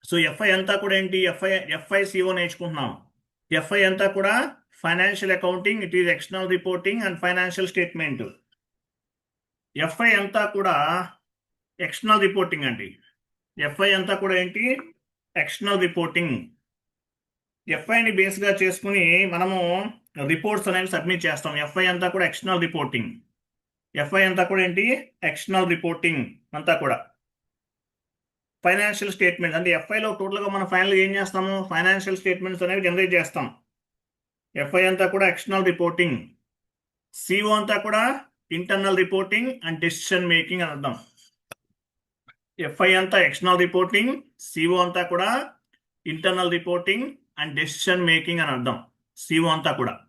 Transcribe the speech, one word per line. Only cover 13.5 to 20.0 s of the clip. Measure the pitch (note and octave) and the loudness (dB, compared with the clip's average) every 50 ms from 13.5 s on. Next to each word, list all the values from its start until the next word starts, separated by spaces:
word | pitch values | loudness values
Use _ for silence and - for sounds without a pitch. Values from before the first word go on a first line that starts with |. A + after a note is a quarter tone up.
| _ - | _ -4
ఎఫ్ఐ | D3 D3 C#3+ - G3 G3+ | -4 -4 0 0 2 2
అంతా | G3 F#3+ F#3 F#3 G3 | 2 2 0 -2 -2
కూడా | G3 G3 F#3+ F#3 | -2 0 0 0
ఏంటి? | F#3 F3+ F3+ - G#3+ A3+ B3+ C4 C4+ - - _ _ _ _ _ _ _ _ _ E3+ | 0 0 -2 -4 -4 -2 -2 -2 -2 -4 -16 _ _ _ _ _ _ _ _ _ -4
ఎక్స్టర్నల్ | D3 - - - G3+ G#3 G3+ F#3+ | -4 -4 -6 -6 -2 0 0 2
రిపోర్టింగ్. | F#3 F3 E3+ F3+ E3+ D#3+ - F3 F3 D#3 C3 G2+ E2 - _ _ _ _ _ _ _ _ _ _ _ _ _ _ _ _ _ _ _ _ _ _ _ - | 2 0 0 -2 -4 -2 -2 -2 -2 -2 -4 -4 -6 -12 _ _ _ _ _ _ _ _ _ _ _ _ _ _ _ _ _ _ _ _ _ _ _ -6
ఎఫ్ఐని | D#3+ D3+ - - A3+ A#3 A3+ A3 | -6 -6 -2 0 2 2 2 4
బేస్గా | G3+ F#3 F#3+ G3 F#3+ G3 G3+ G3+ | 4 4 2 2 2 0 2 2
చేసుకుని | G3 F#3+ F#3+ F#3 F#3 - - G3 G3+ G3 F3 E3 E3+ F3+ G3 | 2 4 2 0 0 -2 -4 0 2 2 4 4 4 4 4
మనము | F#3+ E3+ F3 F#3 F#3+ F#3+ F#3 F3 E3+ F3 F#3+ G3+ A#3 - _ | 2 0 0 0 0 0 0 0 0 0 0 -2 -6 -10 _